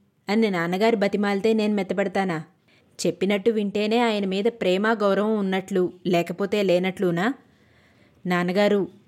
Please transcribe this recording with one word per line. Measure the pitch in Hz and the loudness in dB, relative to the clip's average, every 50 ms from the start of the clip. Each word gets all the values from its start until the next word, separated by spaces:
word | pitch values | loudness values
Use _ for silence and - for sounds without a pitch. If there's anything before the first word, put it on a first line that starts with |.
| _ _ _ _ - - | _ _ _ _ -4 -2
అని | 202 226 226 208 | 0 2 2 2
నాన్నగారు | 190 170 165 170 180 190 220 226 233 | 2 0 -2 0 0 2 2 2 2
బతిమాలితే | 202 202 202 214 202 208 202 202 196 190 220 220 | 2 0 0 0 0 0 0 -2 0 2 2 2
నేను | 214 208 208 208 | 2 2 0 0
మెత్తపడతానా? | 202 185 190 180 202 196 190 190 202 196 190 165 156 156 - _ _ _ _ _ _ _ _ _ - - | -2 -2 -2 -2 -2 -2 -2 0 -2 -2 -2 -2 -4 -6 -10 _ _ _ _ _ _ _ _ _ -4 -2
చెప్పినట్టు | 175 160 - 185 190 208 202 190 233 | -2 -2 0 0 0 0 2 0 0
వింటేనే | 220 220 208 196 196 208 214 208 220 240 | 0 0 -2 -2 -2 -2 -2 0 2 2
ఆయన | 240 233 214 208 196 | 2 2 0 -2 -2
మీద | 190 190 196 202 | -2 -2 0 -2
ప్రేమ, | 233 233 - - 185 180 190 208 | -2 -2 0 0 0 2 2 2
గౌరవం | 220 233 208 208 202 196 196 208 214 220 | 0 0 2 2 2 2 2 0 0 0
ఉన్నట్లు, | 208 196 190 190 190 190 - 202 185 180 170 - - - | 0 -2 -2 -2 -4 -4 -2 -2 0 0 -2 -4 -6 -4
లేకపోతే | 175 180 170 170 170 175 - 202 190 220 208 202 | 0 0 0 0 -2 -4 -6 -4 -2 0 0 2
లేనట్లునా? | 185 175 180 185 190 185 - 202 175 170 170 190 240 269 - - _ _ _ _ _ _ _ _ _ _ _ _ _ _ _ - | 2 2 2 2 0 -2 -2 -2 0 0 0 -2 -2 -4 -6 -12 _ _ _ _ _ _ _ _ _ _ _ _ _ _ _ -4
నాన్నగారు | 180 180 175 180 180 180 202 208 208 208 202 175 - - - _ | -2 -2 0 0 0 0 2 2 2 2 2 0 -2 -8 -20 _